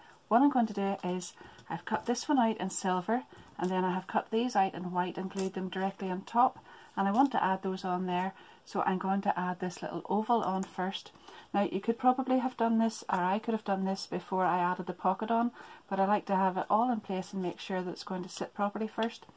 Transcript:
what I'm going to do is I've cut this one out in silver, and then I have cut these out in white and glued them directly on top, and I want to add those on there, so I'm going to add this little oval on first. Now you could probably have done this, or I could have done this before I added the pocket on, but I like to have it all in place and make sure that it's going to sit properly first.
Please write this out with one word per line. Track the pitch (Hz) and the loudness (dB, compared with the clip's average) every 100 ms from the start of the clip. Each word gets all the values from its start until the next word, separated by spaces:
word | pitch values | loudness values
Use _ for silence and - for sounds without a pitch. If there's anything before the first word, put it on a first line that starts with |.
| - - - | -20 -18 2
what | 233 | 6
I'm | 285 | 6
going | 269 220 | 6 2
to | |
do | 202 196 202 | 2 0 0
is | 185 180 175 - - - - | -2 -2 -4 -12 -20 -18 -8
I've | 165 - | -8 -4
cut | 220 - | -4 0
this | - - | -2 2
one | 277 | 2
out | 226 220 | 4 2
in | 190 | -2
silver, | - 190 180 175 233 254 - - - | -2 0 0 0 -2 -2 -14 -18 -4
and | 226 | 0
then | 185 | 2
I | 185 | 2
have | 180 - | 0 -2
cut | 214 - | -2 0
these | 226 247 220 | 0 2 2
out | 190 - | 2 0
in | 180 | -4
white | 180 180 - | -2 -2 -2
and | 190 | -6
glued | 196 190 | -4 -4
them | 190 185 | -4 -4
directly | 185 190 196 190 | -2 -2 -2 -4
on | 185 | -4
top, | - 233 254 - - - - - | -2 2 4 2 -10 -20 -10 -2
and | 196 | 2
I | |
want | 214 269 | 4 4
to | 214 | 4
add | 190 190 | 2 0
those | 190 190 | -2 -2
on | 185 180 185 | -2 -2 0
there, | 180 190 - - - - | 0 -2 -6 -14 -20 -6
so | 196 | -2
I'm | - 185 | 0 0
going | 190 196 | 2 0
to | 202 196 | 2 0
add | 180 180 | -2 -2
this | 185 - | -4 -6
little | - 165 - | -6 -6 0
oval | 202 220 233 | 0 2 2
on | 185 190 | 2 0
first. | 190 - 185 - - - - - - | -2 -4 -4 -4 -10 -20 -20 -20 -4
Now | 196 | 0
you | 202 196 | 0 0
could | 214 226 | -2 2
probably | 254 254 254 254 | 4 2 2 2
have | 254 - | 0 0
done | 233 226 | 2 4
this, | 226 - - | 2 0 -4
or | 190 | 0
I | 180 196 | 0 0
could | - | 0
have | 220 | -2
done | - 190 190 | 0 0 0
this | 196 - | -2 -4
before | 180 - 185 180 | -8 -4 0 2
I | 180 | 2
added | 175 180 180 | 2 0 -4
the | |
pocket | 175 185 190 220 | -2 0 0 0
on, | 226 240 - - - - | 2 0 -2 -14 -18 -6
but | 196 | 0
I | 190 | 2
like | 208 - | 2 2
to | 190 | 2
have | 190 180 | 2 0
it | - | 0
all | 214 254 | 2 2
in | 226 | 0
place | - 185 185 | -2 -4 -4
and | 196 | -4
make | 180 - | -4 -4
sure | - 185 | -6 -4
that | 180 | -4
it's | - | -6
going | - 190 | -6 -6
to | 180 | -6
sit | - - | -8 -8
properly | - 202 208 214 | -2 -2 -2 -6
first. | - 226 - - | -2 -4 -4 -16